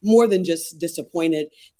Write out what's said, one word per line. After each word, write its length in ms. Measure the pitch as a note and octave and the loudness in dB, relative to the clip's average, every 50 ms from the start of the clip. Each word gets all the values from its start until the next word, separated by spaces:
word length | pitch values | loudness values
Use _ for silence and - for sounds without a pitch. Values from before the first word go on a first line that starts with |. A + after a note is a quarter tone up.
| - | 0
more 240 | G#3 A3 A3+ A#3 | 4 4 6 6
than 180 | A3 G3+ F#3 F#3 | 4 2 0 0
just 340 | F3+ E3 D#3+ - - - D#3 | -2 -4 -6 -6 -12 -12 -10
disappointed 680 | E3 E3 - - D3+ - - E3+ E3 E3 D#3+ D3+ D3+ D3+ _ _ - _ _ - | -10 -10 -8 -10 -12 -8 -4 -2 -2 0 -2 -2 -4 -8 _ _ -20 _ _ -4